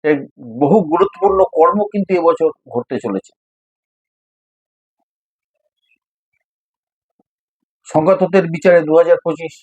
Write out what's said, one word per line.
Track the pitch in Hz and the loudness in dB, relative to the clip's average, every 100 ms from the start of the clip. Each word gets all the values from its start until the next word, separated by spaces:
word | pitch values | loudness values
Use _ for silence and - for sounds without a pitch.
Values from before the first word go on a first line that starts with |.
এই | 151 147 - _ 127 113 | -2 -2 -4 _ -18 -4
বহু | 143 220 165 | 2 2 2
গুরুত্বপূর্ণ | 339 392 - 196 196 370 - | -2 -2 0 -2 0 0 2
কর্ম | 165 196 208 | 2 2 -4
কিন্তু | 208 190 185 | -4 -2 0
এবছর | 165 165 160 - 131 | 0 0 -2 -4 -8
ঘটতে | 120 - 123 | -8 -6 -8
চলেছে। | 113 95 _ _ _ _ _ _ _ _ _ _ _ _ _ _ _ _ _ _ _ _ _ _ _ _ _ _ _ _ _ _ _ _ _ _ _ _ _ _ _ _ _ _ _ _ _ _ - | -6 -8 _ _ _ _ _ _ _ _ _ _ _ _ _ _ _ _ _ _ _ _ _ _ _ _ _ _ _ _ _ _ _ _ _ _ _ _ _ _ _ _ _ _ _ _ _ _ -4
সংখ্যাতত্ত্বের | 156 160 190 180 190 170 | -2 2 0 0 -2 -2
বিচারে | 165 - 175 151 | -2 2 2 4
দু | 160 | 2
হাজার | 170 170 | 4 0
পঁচিশ | 170 156 165 - | -2 -8 -12 -16